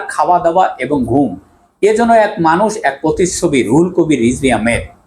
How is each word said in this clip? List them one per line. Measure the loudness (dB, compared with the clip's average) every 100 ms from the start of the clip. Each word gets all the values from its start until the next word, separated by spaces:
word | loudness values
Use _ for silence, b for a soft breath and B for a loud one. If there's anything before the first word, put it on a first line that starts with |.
| -2
খাওয়া | -4 0 0
দাওয়া | 2 0 0 -2
এবং | -4 -4
ঘুম। | -2 0 -2 -4 -16 _ _ _
এজন্য | 0 2 4
এক | 4 2 2
মানুষ, | 0 2 0 -2
এক | -4 -2
প্রতিচ্ছবি | -4 -2 -2 -2 -2 0
রুহুল | 2 2 2
কবির | 0 0 0
রিজভী | 0 0 0
আহমেদ। | 0 0 -2 -6 -16